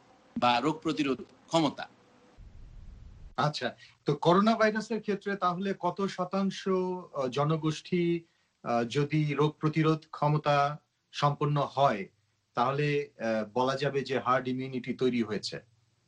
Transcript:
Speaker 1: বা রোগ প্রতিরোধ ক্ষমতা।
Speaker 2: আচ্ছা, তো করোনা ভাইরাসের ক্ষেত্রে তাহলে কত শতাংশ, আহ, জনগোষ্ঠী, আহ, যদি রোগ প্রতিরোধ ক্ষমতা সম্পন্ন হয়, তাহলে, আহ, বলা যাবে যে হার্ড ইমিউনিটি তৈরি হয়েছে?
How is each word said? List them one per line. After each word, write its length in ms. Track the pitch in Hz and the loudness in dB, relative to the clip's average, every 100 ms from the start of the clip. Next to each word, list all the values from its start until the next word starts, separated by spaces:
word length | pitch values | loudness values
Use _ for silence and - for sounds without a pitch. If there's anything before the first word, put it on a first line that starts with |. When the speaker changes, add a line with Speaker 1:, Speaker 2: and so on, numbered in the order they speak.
| _ _ _ - | _ _ _ 0
Speaker 1:
বা 220 | 120 120 | 2 2
রোগ 200 | 143 156 | 0 -2
প্রতিরোধ 420 | 160 151 139 127 - - - | -4 -2 -2 -2 -6 -20 -2
ক্ষমতা। 420 | 165 143 113 - _ _ _ _ - - - - - - - - - - - | 0 0 -2 -14 _ _ _ _ -20 -20 -20 -20 -18 -18 -18 -20 -20 -12 0
Speaker 2:
আচ্ছা, 400 | 147 - 120 - - _ - | 0 0 -6 -6 -20 _ -2
তো 80 | |
করোনা 400 | 147 160 185 214 | 2 4 6 6
ভাইরাসের 460 | 220 220 214 214 220 | 4 4 2 -4 -6
ক্ষেত্রে 360 | 214 196 202 196 | -4 -4 -4 -2
তাহলে 380 | 180 175 196 190 | 0 0 -4 -2
কত 260 | 180 175 196 | -2 -2 -4
শতাংশ, 640 | - 180 190 196 190 196 | -4 -4 0 -2 -2 -2
আহ, 600 | 185 185 180 175 143 127 | 0 0 -4 -8 -4 -2
জনগোষ্ঠী, 920 | - 151 160 156 151 - 180 170 170 - _ _ _ | 0 0 2 0 -4 -2 0 2 0 -6 _ _ _
আহ, 220 | 123 117 | -2 0
যদি 500 | 117 131 143 151 151 | 0 0 0 2 0
রোগ 180 | 139 151 | 2 0
প্রতিরোধ 520 | - 156 160 156 156 - | 0 -2 2 2 2 -2
ক্ষমতা 680 | - 147 151 147 143 143 151 _ _ _ | -2 0 2 2 2 2 -2 _ _ _
সম্পন্ন 560 | - 143 143 147 147 131 | 0 0 0 0 0 0
হয়, 360 | - 139 104 92 _ _ _ _ | 2 2 2 -6 _ _ _ _
তাহলে, 540 | - 120 139 147 143 143 - | -2 0 0 0 0 -4 -6
আহ, 320 | 113 110 104 | -2 -2 -2
বলা 220 | 117 127 135 | 0 0 0
যাবে 260 | 143 139 | 0 -2
যে 160 | 127 127 | -2 -2
হার্ড 300 | 123 127 127 | 2 0 0
ইমিউনিটি 460 | 127 131 127 127 | -4 -4 -6 -6
তৈরি 280 | 113 131 120 | 0 0 2
হয়েছে? 380 | 104 98 - 71 - _ _ _ | -2 -4 -6 -10 -14 _ _ _